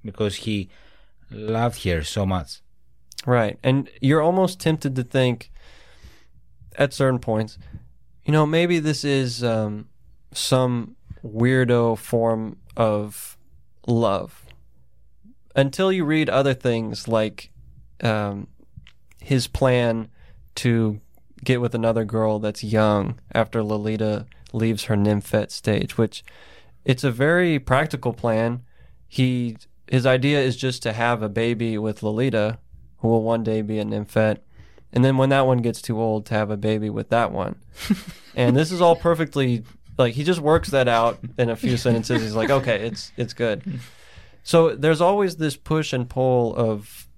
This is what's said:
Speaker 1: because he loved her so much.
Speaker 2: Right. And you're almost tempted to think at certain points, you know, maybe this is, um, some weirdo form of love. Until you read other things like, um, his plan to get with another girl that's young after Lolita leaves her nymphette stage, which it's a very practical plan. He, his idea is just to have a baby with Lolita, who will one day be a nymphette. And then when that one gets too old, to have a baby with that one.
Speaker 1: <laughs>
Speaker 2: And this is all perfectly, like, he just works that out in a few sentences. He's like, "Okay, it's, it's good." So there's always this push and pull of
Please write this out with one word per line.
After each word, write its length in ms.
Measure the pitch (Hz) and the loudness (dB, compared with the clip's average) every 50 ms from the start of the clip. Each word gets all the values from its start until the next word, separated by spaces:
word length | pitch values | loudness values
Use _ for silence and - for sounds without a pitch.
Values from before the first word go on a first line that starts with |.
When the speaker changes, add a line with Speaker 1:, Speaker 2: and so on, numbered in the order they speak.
| - | -14
Speaker 1:
because 320 | 107 98 - 110 104 95 | -14 -6 -4 -4 -4 -4
he 320 | - - 110 107 101 92 - - - - - - - - - - - - - | -6 -6 -4 -4 -4 -6 -8 -14 -20 -20 -20 -20 -20 -20 -20 -20 -20 -20 -18
loved 520 | 117 107 107 107 113 113 120 117 - - - | -16 -10 -6 -4 -2 0 0 -2 -2 -2 -2
her 180 | 98 87 80 | -2 -2 -2
so 240 | 76 - - 107 98 | -2 -4 -4 -2 0
much. 340 | 95 95 90 78 - - - - - - - - - - - - - - - - | 0 -2 -2 -4 -8 -14 -20 -20 -20 -20 -20 -20 -20 -20 -20 -20 -18 -18 -10 -2
Speaker 2:
Right. 320 | 131 123 120 110 101 - - | 0 2 2 2 0 -4 -2
And 260 | - 127 131 139 - - - - | 0 2 2 2 0 -4 -10 -2
you're 220 | - 135 147 160 | 2 2 4 4
almost 380 | 151 170 180 190 190 180 185 - | 4 2 2 2 2 0 -2 -2
tempted 340 | - 165 160 156 - 143 131 | -2 -2 -2 0 -2 -4 -4
to 60 | 131 | -4
think 480 | 123 - - 135 127 123 120 117 - - - - - - - - - - - - - - - - - - - - - - - - - - - | -6 -2 0 2 2 2 0 -2 -8 -20 -20 -20 -20 -20 -20 -20 -20 -20 -20 -20 -20 -20 -20 -20 -20 -20 -20 -20 -20 -20 -20 -20 -20 -20 0
at 160 | - 139 139 | 0 0 0
certain 260 | - - 139 135 127 123 | 2 0 0 2 2 0
points, 380 | - - 110 107 110 107 - - - - - - - - - - - - - - - | -2 -2 -2 -2 -2 -4 -8 -18 -20 -18 -18 -18 -18 -20 -20 -20 -20 -20 -20 -8 -2
you 80 | - | 2
know, 120 | 151 156 151 | 2 4 4
maybe 320 | 147 156 165 175 175 175 165 | 4 2 2 2 2 2 0
this 260 | 151 156 151 - - | 0 0 -2 -2 -2
is, 380 | 143 139 135 131 123 117 117 | 0 0 0 0 -2 -4 -2
um, 460 | 120 120 113 110 107 104 104 107 110 - - - - - - - - - | -2 0 0 0 -2 -2 -6 -8 -12 -18 -20 -20 -20 -20 -20 -20 -20 -14
some 640 | - - - - 135 131 131 123 123 120 110 - - - - - - - - | -8 -8 -2 0 2 2 2 2 0 -2 -4 -8 -14 -20 -20 -20 -20 -16 -14
weirdo 720 | 113 104 113 120 123 131 131 127 120 123 120 117 117 113 107 | -10 -2 0 2 2 4 2 4 4 4 4 4 2 0 -2
form 600 | - - - 117 113 117 113 110 110 107 - - - - - | -4 -2 -2 0 2 2 0 -2 -4 -8 -12 -16 -20 -16 -2
of 600 | - 117 110 104 104 104 104 107 - - - - - - - - - - - - - - | 0 0 2 2 0 -4 -6 -10 -14 -16 -18 -18 -20 -20 -20 -20 -20 -20 -20 -20 -12 -4
love. 580 | - 120 117 117 104 98 92 - - - - - - - - - - - - - - - - - - - - - 208 254 - - - - | 0 0 2 2 2 0 -2 -6 -10 -16 -20 -20 -20 -20 -20 -20 -20 -20 -20 -20 -20 -20 -20 -20 -20 -20 -20 -20 -20 -20 -20 -16 -2 2
Until 340 | 135 139 139 135 - 190 190 | 2 2 2 0 0 0 0
you 140 | 190 185 170 | 2 0 0
read 240 | 147 156 156 156 - | 0 2 0 2 2
other 240 | - 131 139 139 131 | 2 2 2 2 0
things 540 | 123 - 123 117 113 113 110 113 - - 117 | 0 0 -2 0 0 -2 -6 -8 -8 -4 -2
like, 420 | 113 110 110 110 - - - - - - - - - - - - - - | 0 0 0 -2 -4 -12 -20 -20 -20 -20 -20 -20 -20 -20 -20 -20 -14 -4
um, 440 | - 117 110 107 104 101 101 101 - - - - - - - - - - - - - - - - | -2 0 0 0 -2 -4 -6 -8 -12 -14 -18 -20 -20 -20 -20 -20 -20 -20 -20 -20 -20 -20 -20 -20
his 260 | - - 139 131 120 | -4 0 0 0 0
plan 640 | - - - 135 131 127 123 120 117 113 113 110 - - - - - - - - - - | -2 -2 0 2 4 4 4 2 0 0 -2 -4 -10 -14 -20 -20 -20 -20 -20 -20 -16 -14
to 460 | - - 123 117 117 113 110 104 107 - - - - - - - - - | -2 0 2 2 2 2 0 -2 -6 -12 -20 -20 -20 -20 -20 -20 -8 -2
get 160 | - 131 123 | 0 0 0
with 140 | 120 117 117 | 0 -2 -2
another 300 | 117 113 113 113 113 113 | 0 0 0 0 0 -2
girl 340 | 101 113 110 110 110 107 104 | -2 -2 0 0 0 0 -2
that's 240 | 107 107 104 - - | -2 -4 -6 -6 -6
young 540 | 107 110 107 107 107 104 101 101 - 120 - - - | 0 2 4 4 4 4 2 0 -2 -6 -10 -14 -4
after 300 | - 117 113 - - 117 | 0 0 0 0 0 -2
Lolita 640 | 107 104 110 104 104 110 110 107 110 107 107 101 107 - - - - - - | -2 0 -2 -2 -2 -4 -2 -2 -2 -2 -2 -4 -6 -12 -18 -20 -20 -8 -4
leaves 300 | 110 113 113 110 104 - | -2 0 0 0 -2 -2
her 100 | - 110 | 0 0
nymphette 540 | 101 101 104 104 101 101 - - 110 107 - | 2 4 4 2 2 0 0 -2 -2 -2 -2
stage, 480 | - - - - 104 104 - - - - | -8 -4 -2 0 0 0 -2 -4 0 0
which 240 | 113 104 - - - - - - - - - - - - - - - | 0 0 -2 -12 -18 -20 -20 -20 -20 -20 -20 -20 -20 -20 -20 -8 -2
it's 200 | - 131 127 - | -2 0 0 0
a 60 | 139 | -2
very 480 | 123 117 135 151 170 180 180 170 156 139 | 0 2 2 2 2 2 2 2 0 -2
practical 540 | - - 131 135 156 160 - 131 - 123 110 | 0 0 2 2 2 -2 -4 -4 -4 -4 -4
plan. 480 | - - 117 110 110 113 117 120 123 - - - - - - - - - - | -2 -2 0 0 0 0 -2 -2 -6 -10 -16 -20 -20 -20 -20 -20 -20 -20 -8
He, 480 | - - 131 127 127 123 120 120 110 - - - - - - - | -2 0 0 0 0 -2 -4 -6 -6 -10 -18 -20 -20 -20 -6 0
his 180 | 135 131 120 | 0 2 4
idea 340 | 131 127 127 123 143 147 143 | 4 2 4 2 2 2 2
is 160 | 135 131 120 | 2 0 0
just 260 | - - 131 123 - - | -2 -4 -4 -4 -2 -4
to 80 | 117 107 | -4 -2
have 280 | 113 117 120 120 107 | 0 0 0 0 0
a 60 | 110 107 | -2 -4
baby 480 | 98 113 113 117 120 107 117 113 110 | -2 0 0 0 0 -2 -2 -4 -2
with 260 | 104 107 110 104 - | -2 -4 -4 -6 -4
Lolita, 560 | - 107 107 113 127 135 - 110 104 107 113 - - - - - - - - - | -4 -4 -2 0 0 0 0 0 0 0 -2 -6 -14 -20 -20 -20 -20 -20 -14 -4
who 100 | - 113 | 0 2
will 140 | 117 113 | 2 2
one 200 | 110 113 117 113 | 2 2 0 0
day 180 | 110 110 110 110 | 0 -2 -2 -2
be 180 | 107 104 110 107 | -2 -2 -4 -4
a 60 | 107 | -4
nymphette. 540 | 107 107 104 104 - - 117 110 107 104 - - - - - - - - - - - | -4 -4 -6 -6 -2 0 2 2 2 0 -2 -8 -20 -20 -20 -20 -20 -20 -20 -20 -4
And 120 | - 123 127 | 0 2 4
then 120 | 135 135 131 | 4 4 4
when 100 | 131 135 | 4 4
that 160 | 139 139 135 | 4 4 4
one 120 | 131 127 123 | 4 2 2
gets 240 | 117 117 110 - | 2 -2 -4 -4
too 180 | - - 117 107 | -6 -6 -4 -2
old, 240 | 113 110 107 107 101 | 0 0 -2 -2 -4
to 80 | - 117 | -2 -2
have 160 | 107 107 104 | -2 0 -2
a 60 | 107 | -4
baby 320 | 101 104 107 110 107 107 107 | -2 0 0 0 0 -2 -4
with 200 | 104 107 107 - | -4 -6 -4 0
that 220 | 113 117 120 - | 0 0 0 0
one. 240 | - - 92 - - - - - - - - - | -2 -4 -4 -6 -8 -10 -16 -20 -18 -14 -2 -2
Speaker 1:
<laughs> 60 | 208 - - - - - - - - | -2 -2 -2 -16 -18 -20 -20 -10 -2
Speaker 2:
And 200 | - 123 123 120 | 0 2 2 4
this 140 | 139 160 160 | 2 2 0
is 100 | 185 175 | 0 4
all 140 | 175 170 165 | 4 4 4
perfectly, 720 | 170 - 170 170 156 160 139 - 143 135 127 120 113 110 - - - - - - - | 4 2 0 0 0 -2 -4 -2 -2 0 0 0 -2 -4 -12 -20 -20 -20 -12 0 0
like, 160 | 127 120 113 | 0 0 0
he 80 | 135 | -2
just 180 | 147 170 185 165 | 0 0 0 2
works 300 | 143 - 165 165 - - | 2 2 2 2 2 0
that 160 | 135 135 127 | 0 2 2
out 320 | 123 117 117 117 117 117 - - 123 - | 4 4 4 2 2 0 -2 -12 -12 -4
in 140 | - 123 117 | -2 -2 -2
a 60 | - | -2
few 200 | - - 226 123 | -2 -2 -2 -2
sentences. 460 | 117 - 123 117 117 110 - 147 135 | 0 2 0 0 0 0 -2 -2 -2
He's 120 | 113 107 107 | -2 -2 -2
like, 140 | 113 110 107 | -2 0 2
"Okay, 380 | 139 135 - 127 113 98 110 | 2 2 2 0 -2 -2 -2
it's, 240 | 117 104 - - - - | -6 -8 -10 -14 -14 -8
it's 180 | - 120 110 - | -8 -8 -8 -4
good." 460 | - 120 113 104 90 - 196 139 123 120 - - - - - - - - - - - - | -2 -2 -2 -2 -2 -6 -8 -10 -10 -12 -16 -20 -20 -20 -20 -20 -20 -20 -20 -20 -18 -4
So 320 | - - 165 165 160 113 | 2 4 4 4 4 2
there's 240 | 139 139 156 160 147 | 2 2 2 2 4
always 340 | 175 180 202 208 202 185 165 | 4 2 4 2 0 -2 -2
this 200 | 156 156 151 131 | -2 -4 -4 -4
push 360 | - - - 160 156 151 - | -6 -4 -2 -2 -2 0 -2
and 160 | - 127 123 123 | -2 -4 -4 -4
pull 460 | - 131 131 131 127 123 120 113 - | -2 0 0 2 2 2 2 0 0
of 540 | - 120 113 110 104 104 - - - - - - | 0 0 0 -2 -4 -8 -14 -20 -20 -20 -20 -20